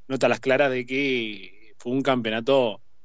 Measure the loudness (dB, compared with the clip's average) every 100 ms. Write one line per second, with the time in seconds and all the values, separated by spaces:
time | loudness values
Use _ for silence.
0 | -6 2 2 2 2 4 4 0 -2 -2
1 | 0 0 -4 -8 -14 -18 -18 -12 -4 0
2 | 2 2 2 0 4 4 4 -2 -12 -18